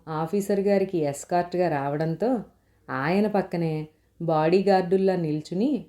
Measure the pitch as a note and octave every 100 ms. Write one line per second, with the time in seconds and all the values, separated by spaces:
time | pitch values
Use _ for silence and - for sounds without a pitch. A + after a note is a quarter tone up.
0 | - D#3 E3 G3+ G3+ G3+ G3 G3 F#3+ E3+
1 | D3 C#3 - F3 F3 F3+ F3 D3 C#3 D3
2 | D#3+ D#3+ A3+ A#3+ - _ _ _ - C3
3 | D3 F#3+ G#3+ G#3 F#3+ E3+ E3 D#3 D3+ _
4 | _ _ E3+ D#3 D#3+ F#3+ G3 F#3+ F3 F#3+
5 | F#3+ F3+ D#3+ D3+ - F3 C4+ B3